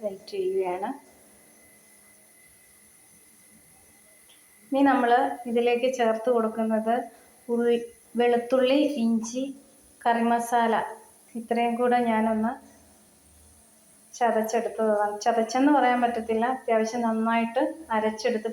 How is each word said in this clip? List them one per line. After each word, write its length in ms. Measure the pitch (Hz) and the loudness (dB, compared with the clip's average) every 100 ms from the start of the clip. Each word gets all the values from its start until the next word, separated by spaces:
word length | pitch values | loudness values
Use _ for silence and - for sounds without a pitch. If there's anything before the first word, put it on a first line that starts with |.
വെയിറ്റ് 280 | 214 190 - | -8 -10 -10
ചെയ്യുകയാണ്. 580 | 202 185 190 185 180 220 277 - - - - _ - - - _ - _ _ _ _ - _ _ - - _ _ - _ - - - - - - _ _ _ - - _ _ - | -6 -2 -2 -2 -4 -6 -10 -16 -20 -20 -20 _ -20 -20 -20 _ -20 _ _ _ _ -20 _ _ -20 -20 _ _ -20 _ -20 -20 -20 -20 -20 -20 _ _ _ -20 -20 _ _ -2
ഇനി 140 | 269 277 | 4 4
നമ്മൾ 180 | 247 240 247 277 - 247 | 4 4 4 2 -4 -4
ഇതിലേക്ക് 380 | 233 240 240 254 254 | 0 2 2 0 0
ചേർത്ത് 300 | 226 220 254 240 | 0 0 0 0
കൊടുക്കുന്നത് 580 | 220 226 220 220 226 247 254 - - _ - | 0 -2 -2 0 0 -2 -4 -14 -20 _ -4
ഉള്ളി, 260 | 233 240 233 233 - _ 226 | 0 2 0 -2 -16 _ 0
വെളുത്തുള്ളി, 600 | 240 240 - 262 254 285 294 240 226 | 2 2 2 2 4 2 2 0 0
ഇഞ്ചി, 380 | 226 226 254 277 - - _ _ - 240 | 0 -2 -6 -8 -10 -20 _ _ -4 0
കറി 180 | 226 233 | 0 2
മസാല, 520 | 233 233 240 233 214 - - - _ _ 233 | 0 0 0 2 0 -4 -10 -20 _ _ -10
ഇത്രയും 320 | 233 233 233 233 | -4 -2 0 0
കൂടെ 180 | 247 247 233 | 2 2 2
ഞാനൊന്ന് 400 | 214 226 220 226 269 - - - _ _ _ _ - - _ _ _ _ _ _ - | 2 0 0 -2 -4 -12 -20 -20 _ _ _ _ -20 -20 _ _ _ _ _ _ -2
ചതച്ചെടുത്തതാണ്. 960 | 240 220 220 233 226 220 220 208 208 208 | 0 0 0 -2 -2 -2 0 0 -2 -2
ചതച്ചെന്ന് 480 | 240 226 220 262 285 285 | -2 0 0 2 4 4
പറയാൻ 220 | 247 247 | 4 2
പറ്റത്തില്ല, 420 | 240 226 226 220 240 | 0 -2 -2 -2 -2
അത്യാവശ്യം 460 | 247 - 220 220 247 226 | -2 0 0 0 -2 -2
നന്നായിട്ട് 560 | 220 226 233 226 254 311 - - | 0 0 0 0 -2 -2 -4 -4
അരച്ചെടുത്ത്, 540 | 220 220 220 247 220 226 | -2 -2 -2 -2 -2 -2